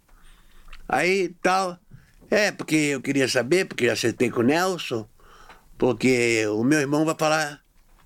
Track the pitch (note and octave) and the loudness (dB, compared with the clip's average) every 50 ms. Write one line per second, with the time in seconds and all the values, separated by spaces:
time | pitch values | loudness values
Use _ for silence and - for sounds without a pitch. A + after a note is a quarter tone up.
0 | _ _ - - - - - _ - - - - - - - - - - - C3 | _ _ -20 -20 -20 -20 -20 _ -20 -20 -20 -20 -20 -20 -18 -14 -6 -2 -2 0
1 | D#3+ F3+ F#3+ G3 F3+ E3 F3 _ - F#3 F#3 F#3+ F#3+ F3+ F3 - _ - - - | 0 2 0 0 -2 -4 -4 _ 0 0 0 0 0 -2 -6 -10 _ -20 -20 -20
2 | - _ _ - - - G#3+ G3+ G#3+ F#3+ - - - - D3+ D#3 D3+ C#3+ C#3 C3 | -20 _ _ -14 -6 -2 0 0 0 0 -2 -6 -4 -2 0 0 2 0 -2 -4
3 | A#2+ C#3+ C3+ C#3 C3+ A#2 - C3 A#2 C3 E3+ F#3 F#3+ - - - A#2+ A#2 A2 - | -2 -2 0 0 2 2 0 0 0 2 2 0 0 -2 -4 -2 0 0 0 0
4 | - A2+ G#2 - B2+ A2+ - B2 A2+ B2 D3+ E3+ F3+ F#3+ F#3 E3 - - C3 A2 | -2 -2 0 0 -2 0 0 2 2 2 2 2 0 -2 -4 -6 -8 -8 -8 -8
5 | G#2+ - _ - - - - - - - - - _ - - - A#2+ B2+ A#2 G#2+ | -8 -10 _ -20 -20 -20 -20 -20 -20 -20 -20 -20 _ -14 -6 -2 0 0 0 2
6 | - B2+ B2+ A#2+ A#2+ A#2 A#2 A2+ A2 G#2+ G#2+ G#2+ A2+ C3 D3+ D3+ C#3 C3+ D3 D3 | 2 2 2 4 2 2 2 2 0 0 0 0 2 2 2 2 2 0 0 0
7 | D#3 D#3+ D#3 - D#3 D#3 D#3 D#3 D#3 D3 D3 - _ _ _ _ _ _ _ _ | 0 0 0 0 0 0 2 0 -2 -4 -8 -14 _ _ _ _ _ _ _ _
8 | _ | _